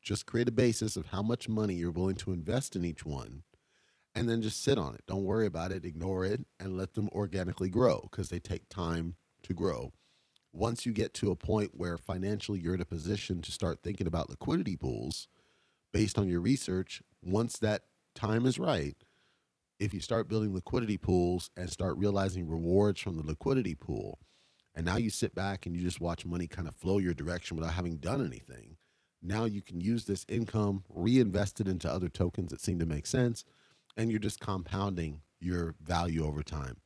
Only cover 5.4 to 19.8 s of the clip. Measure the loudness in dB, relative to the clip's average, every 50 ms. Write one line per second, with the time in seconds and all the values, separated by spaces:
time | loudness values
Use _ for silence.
5.4 | 2 2 0 -2 -4 -2 -4 -4 -6 -8 -8 -4 -4 -2 0 0 0 0 0 -2
6.4 | -4 _ _ _ -8 -6 -4 -4 -4 -4 _ -2 -2 -2 0 -2 -2 -2 -2 -2
7.4 | -2 -2 -2 -2 -2 0 4 6 6 6 6 4 0 -8 -6 -6 -6 -4 -4 -6
8.4 | -4 -4 -6 -6 -6 _ -6 -4 -2 0 0 0 -2 -4 -6 -10 _ _ _ _
9.4 | _ -6 -4 0 0 0 0 -2 -6 -10 -12 _ _ _ _ _ _ _ _ _
10.4 | _ _ -4 -2 0 0 0 -2 -2 -2 0 0 0 0 _ 0 0 0 0 0
11.4 | 0 0 2 2 2 0 -2 -4 -4 -4 -4 -4 -4 -4 -4 -2 0 -2 -2 -2
12.4 | -2 -2 -2 -2 0 0 0 0 0 -2 -4 -6 -2 0 -2 -2 0 -2 -4 -4
13.4 | -2 -6 -6 -2 0 0 0 -2 -4 -6 -2 -2 -2 0 2 0 -2 -2 -6 -6
14.4 | -2 0 2 2 2 0 -2 -2 -2 -2 -2 -2 -4 -4 -6 -6 -10 -14 _ _
15.4 | _ _ _ _ _ _ _ _ _ _ 2 4 4 4 4 2 2 4 2 2
16.4 | 4 4 2 2 2 0 0 -2 -2 -2 -8 -14 -14 _ _ _ -4 0 2 2
17.4 | 2 2 -2 0 2 2 2 0 _ _ _ _ _ _ _ -4 0 2 2 4
18.4 | 4 4 2 2 2 0 2 2 0 -4 -6 _ _ _ _ _ _ _ _ _
19.4 | _ _ _ _ _ _ _ _